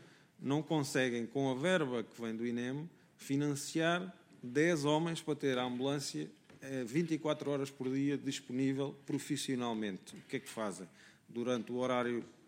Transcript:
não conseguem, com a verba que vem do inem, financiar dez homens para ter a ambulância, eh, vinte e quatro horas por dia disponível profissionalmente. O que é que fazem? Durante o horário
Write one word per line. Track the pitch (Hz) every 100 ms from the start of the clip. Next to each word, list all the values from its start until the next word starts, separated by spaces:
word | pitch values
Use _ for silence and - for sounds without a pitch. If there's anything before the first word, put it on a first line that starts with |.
| - - - -
não | 127 147
conseguem, | 147 160 139 139 127 120 113
com | 139 139
a | 127
verba | 170 185 139 123
que | - -
vem | 113 110
do | 120
inem, | 120 123 139 170 - - -
financiar | - 139 147 139 - 160 165 175 185 - - -
dez | 123 131 170 160 143
homens | 151 170 165
para | - 143
ter | 139 123
a |
ambulância, | 127 123 135 143 139 151 156 - - -
eh, | 135 131
vinte | 117 139 165
e | 156
quatro | 156 143 139
horas | 143 139
por | - 131
dia | 135 139 135
disponível | 131 135 - 127 135 135 139 - -
profissionalmente. | 143 - 139 - 127 120 110 107 92 - 101
O | -
que | 131
é |
que | -
fazem? | - 107 87 87 - - - -
Durante | 117 117 123 107
o | 123
horário | 127 123 120 120 - -